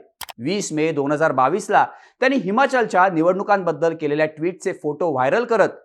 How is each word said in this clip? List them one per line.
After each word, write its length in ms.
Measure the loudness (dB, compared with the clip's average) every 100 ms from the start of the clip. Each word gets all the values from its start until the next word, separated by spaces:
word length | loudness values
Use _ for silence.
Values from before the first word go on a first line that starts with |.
| -12 _ -16 -8
वीस 340 | -4 -4 -4
मे 180 | -2 -2
दोन 200 | 0 -2
हजार 200 | 0 0
बावीसला 560 | 2 0 0 2 2 2 -4 _ _
त्यांनी 180 | 0 0
हिमाचलच्या 720 | 0 0 2 2 0 2 2
निवडणुकांबद्दल 880 | 4 2 0 0 0 0 0 -2 -2
केलेल्या 240 | -2 0 -2
ट्विटचे 480 | -2 -6 -4 -8
फोटो 380 | -6 -6 -4 -2
व्हायरल 340 | 0 0 0 0
करत 240 | 2 2 -2